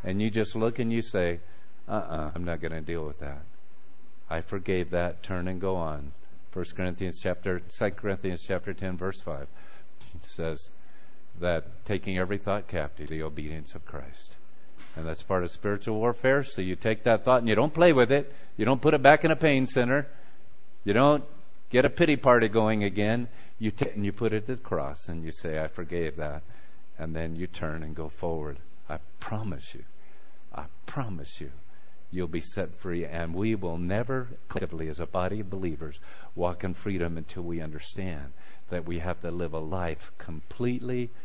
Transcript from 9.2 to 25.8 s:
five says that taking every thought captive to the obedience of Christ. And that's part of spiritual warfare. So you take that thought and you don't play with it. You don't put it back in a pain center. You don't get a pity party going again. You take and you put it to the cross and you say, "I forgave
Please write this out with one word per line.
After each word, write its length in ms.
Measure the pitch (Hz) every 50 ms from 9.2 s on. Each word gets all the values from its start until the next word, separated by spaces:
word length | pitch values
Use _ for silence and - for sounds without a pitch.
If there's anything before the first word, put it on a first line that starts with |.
five 260 | - 87 78 69 69 - - - - - - - - - - - - - - - -
says 440 | - - - 82 82 78 76 - - - - - - - - - - - - - - - 85
that 460 | 85 87 85 80 - - - - -
taking 320 | - 104 92 - 101 92
every 200 | 92 92 92 101
thought 300 | 98 - 101 98 104 101
captive 400 | - - 85 73 73 - - 78
to 60 | - 78
the 100 | 78 78
obedience 500 | 78 76 73 76 76 78 80 76 - -
of 100 | - -
Christ. 500 | - - 71 69 69 69 - - - - - - - - - - - - - - - -
And 120 | 78 80
that's 160 | 80 82 - -
part 200 | - 95 92 87
of 60 | 85
spiritual 480 | - - - 101 104 101 - 117 110
warfare. 460 | 107 110 120 117 - - 131 135 143 135
So 180 | - - -
you 140 | 92 92 92
take 300 | 87 - 113 113 - -
that 200 | 120 113 104 -
thought 140 | 127 127 123
and 100 | 120 113
you 60 | 107
don't 180 | 101 127 156 151
play 180 | 160 170 180
with 200 | 156 131 120 110
it. 200 | 139 143 143 - - - - - -
You 100 | - 107
don't 160 | 113 135 127
put 120 | 110 151 151
it 80 | 143
back 240 | 131 139 151 151 -
in 60 | 160
a 40 | 160
pain 300 | 135 160 156 143 131 131
center. 420 | 123 - 135 120 120 131 147 139 - - - - - - - - - - - - - - - -
You 100 | 104 101
don't 300 | 120 135 143 147 147 - - - - - - - - - -
get 140 | - 123 131
a 40 | 143
pity 280 | 143 - 170 156 147
party 300 | 123 104 135 123 120 113 107
going 340 | 101 113 107 107 110 107 104
again. 440 | 101 95 104 104 107 113 120 120 120 - - - - -
You 140 | - 113 107
take 240 | - - 143 - -
and 100 | 104 101
you 60 | 101
put 220 | 95 - 117 110 104
it 120 | 107 104
to 100 | 110 127
the 60 | 113
cross 480 | - - 98 82 69 69 73 - - -
and 140 | 82 82 80
you 80 | 80
say, 280 | 80 - - 85 78 78
"I 80 | 78
forgave 500 | 80 - -